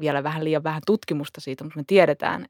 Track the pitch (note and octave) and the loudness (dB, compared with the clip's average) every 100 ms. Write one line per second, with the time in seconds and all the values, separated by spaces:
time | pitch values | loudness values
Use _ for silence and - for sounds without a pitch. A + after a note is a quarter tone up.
0 | D3+ C#3 C#3+ D#3 D#3 D#3 D#3 D#3 - G#3+ | -2 0 -2 -2 0 0 0 -4 0 0
1 | - D3+ C#3+ - C#3 C3 D3+ D3+ C#3+ F#3+ | 0 -4 -6 -10 -10 -10 -10 -8 2 6
2 | D#3+ C#3+ D#3+ - E3+ | 6 4 -2 -4 -8